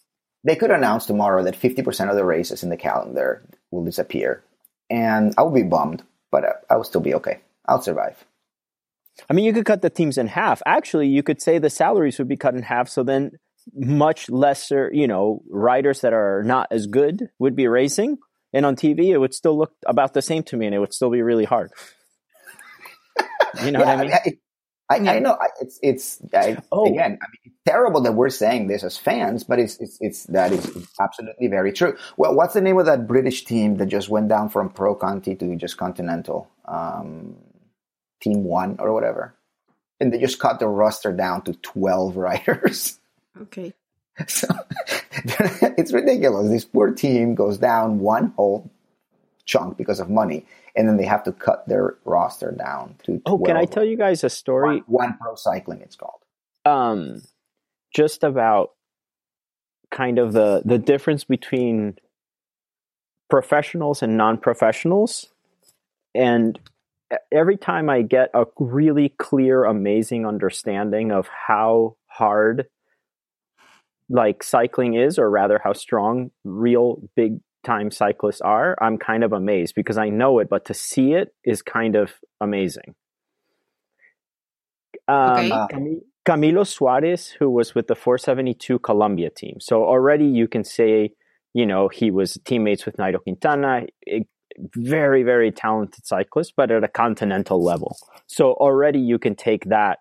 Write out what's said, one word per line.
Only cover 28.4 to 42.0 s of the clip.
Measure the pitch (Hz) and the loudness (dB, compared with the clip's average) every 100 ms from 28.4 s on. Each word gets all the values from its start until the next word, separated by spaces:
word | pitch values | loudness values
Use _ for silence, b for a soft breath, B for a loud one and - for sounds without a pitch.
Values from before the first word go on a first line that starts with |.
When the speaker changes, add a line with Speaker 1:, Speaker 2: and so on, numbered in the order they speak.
| 107 120 98 | 0 0 -2
Speaker 1:
this | 101 | -4
as | 92 - | -6 -4
fans, | - 233 - - | -2 -2 -2 -4
but | - 120 | -2 0
it's, | 113 - | 0 -4
it's, | 110 - | -14 -8
it's, | 104 - | -8 -8
that | - 92 90 | -4 0 0
is | 92 - 90 90 - | 0 -4 -12 -18 -6
absolutely | 98 - 113 - 123 | -6 -6 -16 -4 -2
very | 98 95 | 0 -2
true. | 98 170 - B - | 0 -2 -2 B 0
Well, | - | 2
what's | 113 180 | 4 2
the | 214 | 2
name | 190 185 | 2 4
of | 160 | 4
that | 135 113 | 2 2
British | 123 131 127 - | 0 0 -4 -4
team | 117 107 98 | 0 0 0
that | 95 | -2
just | 98 101 | -4 -2
went | 107 107 | -2 0
down | 107 107 | 0 0
from | 104 98 | -4 -4
Pro | - 98 | -2 -2
Conti | 101 95 98 95 95 | 0 -4 -4 -8 -6
to | 90 85 | -6 -6
just | 87 - | -10 -8
Continental? | 90 90 87 85 85 80 - _ - | -8 -6 -6 -6 -6 -10 -10 _ -12
Um, | 85 82 82 80 80 - 50 50 _ _ _ _ _ _ _ | -10 -8 -10 -12 -16 -18 -20 _ _ _ _ _ _ _ _
Team | 107 104 | -4 -2
One | 92 87 95 104 | -2 -2 -4 -4
or | 104 | -2
whatever. | 110 113 113 117 _ _ _ _ _ _ _ | 0 -2 -4 -10 _ _ _ _ _ _ _
And | 131 | -2
they | 117 | 0
just | 127 - | -2 0
cut | - 113 | -2 0
the | 110 | -2
roster | 101 107 - 107 | 2 0 0 -4
down | 90 92 90 | -2 -4 -4
to | - | -6
twelve | 82 - 98 95 92 | -10 -12 -4 0 0